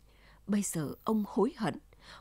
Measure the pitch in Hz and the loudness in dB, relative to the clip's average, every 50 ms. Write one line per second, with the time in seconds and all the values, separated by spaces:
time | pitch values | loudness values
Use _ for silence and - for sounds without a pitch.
0 | - - - - - - - - - - 208 208 190 - - 165 147 131 - - | -20 -20 -20 -20 -20 -20 -20 -20 -6 -2 0 0 0 0 -2 -2 -4 -4 -6 -6
1 | - - 220 214 202 - - - 196 277 - - 208 170 - - - - - - | -2 0 2 2 0 0 4 4 4 4 2 0 -2 -2 -2 -4 -12 -18 -20 -20
2 | - - - - | -20 -20 -20 -18